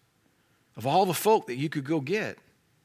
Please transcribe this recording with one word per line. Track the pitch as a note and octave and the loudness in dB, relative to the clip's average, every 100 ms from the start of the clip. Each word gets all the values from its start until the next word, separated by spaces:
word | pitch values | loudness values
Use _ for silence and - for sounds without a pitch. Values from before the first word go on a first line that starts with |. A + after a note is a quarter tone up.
| _ _ _ _ _ _ _ - | _ _ _ _ _ _ _ -8
of | C3+ | 0
all | E3+ G3 | 2 4
the | |
folk | D3+ G#3 G#3+ - | 2 4 2 2
that | B2 | -4
you | D3+ | -4
could | D3+ | -4
go | C3+ D#3+ | -2 -2
get, | C3+ G#3 C#3+ - _ _ _ _ | -2 -4 -6 -10 _ _ _ _